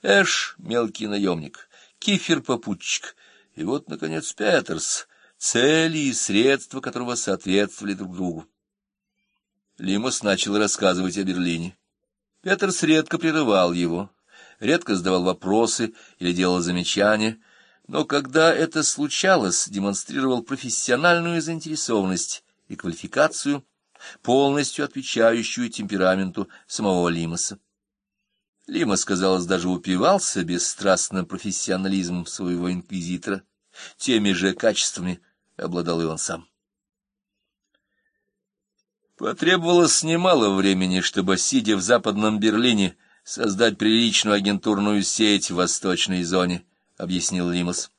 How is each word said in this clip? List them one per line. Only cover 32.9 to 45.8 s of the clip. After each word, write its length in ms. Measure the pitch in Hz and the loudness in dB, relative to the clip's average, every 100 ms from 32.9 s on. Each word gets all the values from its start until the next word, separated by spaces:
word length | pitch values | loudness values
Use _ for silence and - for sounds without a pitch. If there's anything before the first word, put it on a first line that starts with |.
| 95 85 90 - 98 _ _ _ - - _ | -8 -6 -6 -4 -8 _ _ _ -20 -20 _
Теми 340 | - 117 101 | 0 2 2
же 220 | 90 95 | 2 0
качествами 680 | 90 113 101 - - 87 90 _ _ _ - | 2 0 0 -4 -4 -8 -8 _ _ _ -10
обладал 440 | 82 87 85 82 | -6 -4 -2 -2
и 40 | 82 | -2
он 120 | 80 | -4
сам. 300 | - 82 80 _ _ _ _ _ _ _ _ _ _ _ _ _ _ _ _ _ _ _ _ _ _ _ _ _ _ _ | -8 -10 _ _ _ _ _ _ _ _ _ _ _ _ _ _ _ _ _ _ _ _ _ _ _ _ _ _ _ _
"Потребовалось 840 | - - 160 180 170 175 165 - | -6 0 2 2 4 6 6 4
немало 500 | 160 170 185 160 104 98 | 2 2 4 4 4 4
времени, 460 | 98 95 92 92 | 4 2 2 0
чтобы, 360 | - - 95 92 | 0 -2 0 0
сидя 380 | - 135 107 101 | 2 0 2 0
в 60 | |
Западном 580 | 92 120 107 101 107 107 | 2 2 2 0 0 2
Берлине, 560 | 110 107 123 107 92 - _ _ | 2 2 2 2 0 -2 _ _
создать 540 | - - 107 95 113 98 | -14 -4 -4 2 0 2
приличную 580 | 107 113 117 101 107 104 | 2 4 2 2 2 2
агентурную 680 | 98 101 110 98 104 104 | 2 0 0 2 2 0
сеть 480 | 95 - 110 101 - | 0 2 4 2 0
в 40 | 87 | 0
восточной 680 | 90 - | 0 0